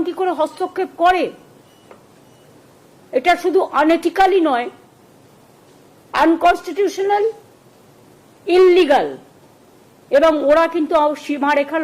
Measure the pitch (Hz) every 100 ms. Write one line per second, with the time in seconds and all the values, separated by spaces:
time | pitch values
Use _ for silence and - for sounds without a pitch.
0 | 349 339 370 311 311 - 359 370 370 -
1 | 339 370 226 - - _ _ _ - -
2 | _ _ _ _ _ _ _ _ _ _
3 | _ 262 330 349 359 370 - 262 311 330
4 | 330 359 381 381 311 240 247 - _ _
5 | _ _ _ _ _ _ _ _ _ _
6 | _ 247 320 330 349 349 - 311 392 -
7 | 392 403 440 - - _ _ _ _ _
8 | _ _ _ _ - 359 370 349 294 262
9 | 151 131 - _ _ _ _ _ _ _
10 | - 269 320 302 269 311 330 339 302 330
11 | 294 294 - 285 285 285 285 320